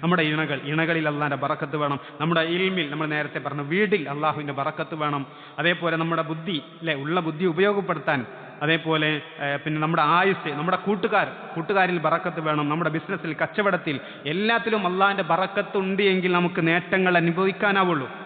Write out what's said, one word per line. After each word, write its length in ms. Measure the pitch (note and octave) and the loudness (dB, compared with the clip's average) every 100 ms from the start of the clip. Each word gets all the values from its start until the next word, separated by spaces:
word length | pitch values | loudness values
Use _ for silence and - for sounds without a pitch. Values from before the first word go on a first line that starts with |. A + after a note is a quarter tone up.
നമ്മുടെ 200 | E3 F3 | 6 4
ഇണകൾ, 380 | D#3 D#3 D#3 C#3 | 4 2 0 -2
ഇണകളിൽ 440 | C#3 D#3 E3 E3 D#3 | -2 0 2 2 2
അള്ളാന്റെ 300 | D3 D3 C#3 | 0 0 0
ബറക്കത്ത് 400 | C#3 D3 D3+ D3+ | 0 -2 -2 0
വേണം. 220 | D3 C#3 - - | 0 -2 -6 -4
നമ്മുടെ 200 | D#3 E3+ | 2 2
ഇൽമിൽ, 500 | D#3+ F3 F#3+ F#3 D3 | 2 2 0 0 -2
നമ്മൾ 160 | D3 D#3 | -2 -2
നേരത്തെ 320 | D3+ D3 D#3 | -2 -4 -6
പറഞ്ഞ 220 | C#3 C#3 | -6 -6
വീടിൽ 480 | C#3+ F3 G#3 G3 C#3 | -2 2 2 2 0
അള്ളാഹുവിന്റെ 440 | C#3+ D#3 D3 D3 | -2 0 -2 -4
ബറക്കത്ത് 420 | C#3 C#3+ D#3 D#3 D#3+ | -2 -4 -4 -8 -4
വേണം. 300 | D3+ D3 C3 - - - | -2 -2 -4 -12 -16 -2
അതേപോലെ 380 | D#3+ F3 E3+ E3 | 0 2 0 0
നമ്മുടെ 240 | E3 E3 | 0 0
ബുദ്ധി, 400 | D#3 D#3+ D#3+ D#3+ - - | -2 -4 -4 -6 -6 -8
അല്ലേ, 140 | E3 | -4
ഉള്ള 260 | C#3+ C#3 F3+ | -4 -2 -2
ബുദ്ധി 260 | D#3+ D#3 F3+ | -2 0 0
ഉപയോഗപ്പെടുത്താൻ, 800 | D#3+ G3 G3+ F3+ D#3+ C#3+ C#3+ A2+ - - - | 2 2 2 -2 -2 0 -2 -2 -12 -16 -4
അതേപോലെ, 600 | D3 D#3+ D3+ D#3 D3+ D3+ C#3 - | 0 0 2 2 2 0 -6 -8
ഏ, 160 | C#3+ C#3+ | -4 -4
പിന്നെ 260 | D#3 D3+ | -2 -2
നമ്മുടെ 200 | D#3 E3 | 0 2
ആയുസ്, 480 | D3 E3+ F#3+ F3 D#3+ | 4 4 4 2 -2
നമ്മുടെ 280 | C#3+ E3+ F#3 | -4 -2 0
കൂട്ടുകാർ, 760 | G3 G3+ A3 G3+ C#3 - - E3 | 0 -2 2 0 0 -4 -10 -8
കൂട്ടുകാരിൽ 420 | E3 G3 F3+ F3 | 0 2 2 2
ബറക്കത്ത് 420 | D#3 E3 F3 E3+ | 2 0 -2 -4
വേണം. 300 | D#3 D3+ D3 | -2 0 0
നമ്മുടെ 200 | D3+ E3 | 0 0
ബിസിനസ്സിൽ, 440 | D#3 - F#3+ E3+ | -2 -4 -6 -6
കച്ചവടത്തിൽ, 680 | D3+ D#3+ - G3+ F3 D#3+ C3+ - - C#3+ | -4 -2 0 0 0 -2 -6 -6 -10 -6
എല്ലാത്തിലും 600 | E3+ G#3+ A#3 A3+ G#3+ F3+ | -2 2 2 2 0 0
അള്ളാന്റെ 360 | F3+ G3 G3 | 2 2 2
ബറക്കത്ത് 540 | E3+ E3+ F#3+ G3+ G3 G#3 | 0 0 0 -2 -2 -2
ഉണ്ട് 260 | F#3+ G3 | 0 2
എങ്കിൽ 280 | G3+ F#3 F3+ | 4 4 2
നമുക്ക് 360 | F3+ F3 F3+ E3 | 2 2 2 2
നേട്ടങ്ങൾ 500 | E3+ F3 F#3+ F#3 F3 | 2 2 2 4 4
അനുഭവിക്കാനാവുള്ളൂ. 920 | E3+ E3 F#3+ G3 G#3 G3 F#3 D#3+ B2 - | 2 2 0 2 0 2 2 0 -4 -10